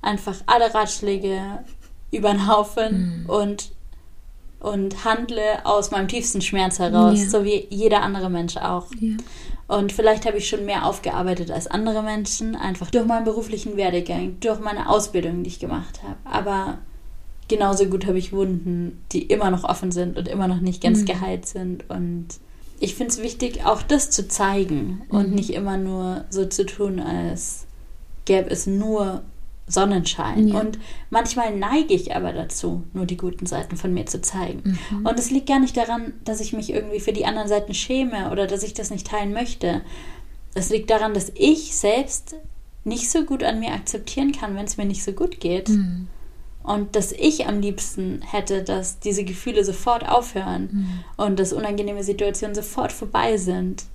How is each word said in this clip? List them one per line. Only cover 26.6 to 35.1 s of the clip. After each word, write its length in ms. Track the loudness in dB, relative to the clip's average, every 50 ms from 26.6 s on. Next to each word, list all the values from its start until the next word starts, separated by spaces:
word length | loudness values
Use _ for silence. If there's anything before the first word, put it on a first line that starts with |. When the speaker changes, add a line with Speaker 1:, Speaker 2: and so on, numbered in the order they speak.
| 0
Speaker 1:
tun, 340 | 0 0 -2 -2 0 0 -2
als 680 | -2 -2 -2 -2 -2 -2 -4 -4 -6 -6 -8 -8 -10 -12 -14 -16 -14 -14 -12 -14 -12 -10 -10 -8 2
gäbe 220 | 4 4 4 4 2
es 160 | -2 -2 0 0
nur 540 | 0 2 2 2 2 2 2 0 -2 -4 -6 -10 -10 -8 -10 -10 -8 -12 -8 -2
Sonnenschein. 800 | 2 4 4 4 4 2 2 0 -2 -2 -2 0 4 6 6 6
Speaker 2:
Ja. 120 | 6 4
Speaker 1:
Und 180 | 0 0 -4 -6 -6 -6 -6 -8 -6 2
manchmal 460 | 2 2 2 2 0 0 0 0 0
neige 380 | 0 0 2 4 4 4 4 4
ich 200 | 2 2 0 -2
aber 180 | -2 -2 -2 -4
dazu, 500 | -4 -4 -4 -4 -4 -2 -2 -2 -2 -4 -6 -4
nur 140 | -4 -2
die 100 | -2 -2
guten 300 | -2 -2 -4 -4 -4 -6
Seiten 300 | -4 -4 -4 -4 -4 -6
von 180 | -4 0 0 0
mir 120 | 0 -2
zu 140 | -2 -4 -2
zeigen. 560 | -2 -2 -2 0 -4 -2 -4 -2 0 0 0 0 -2 -4
Speaker 2:
Mhm. 160 | -4 0 0
Speaker 1:
Und 120 | 2